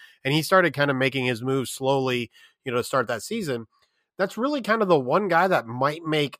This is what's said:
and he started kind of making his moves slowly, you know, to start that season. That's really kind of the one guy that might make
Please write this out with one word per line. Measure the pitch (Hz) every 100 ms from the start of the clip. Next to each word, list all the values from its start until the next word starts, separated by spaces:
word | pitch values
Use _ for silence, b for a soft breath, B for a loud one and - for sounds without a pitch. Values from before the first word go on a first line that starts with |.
| b b
and | 135
he | 151
started | 156 190 170
kind | 143 143
of | 131
making | 135 131 127
his | 117
moves | 127 135 120
slowly, | - 135 139 131 123 117 b b b
you | -
know, | 120
to |
start | 113 135 120
that | 117
season. | - 226 170 120 110 _ _ _ _ -
That's | 190 -
really | 262 294
kind | 202 226
of | 202
the | 160
one | 123 165 208
guy | 165 185
that | 165 113
might | 120 135 156
make | 160 156 143 -